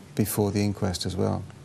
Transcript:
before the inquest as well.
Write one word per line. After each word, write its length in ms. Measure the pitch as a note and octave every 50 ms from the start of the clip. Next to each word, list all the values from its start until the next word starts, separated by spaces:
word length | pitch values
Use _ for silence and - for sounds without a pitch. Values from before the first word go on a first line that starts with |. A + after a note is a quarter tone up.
| - - -
before 340 | - G#2+ G2+ - - G#2 G2+
the 140 | F#2+ G#2 G2+
inquest 420 | G#2 G2 - G#2 G2+ F#2+ - -
as 80 | F#2+ F#2
well. 300 | F#2+ G2+ G2+ G2 F#2+ F#2+ - - -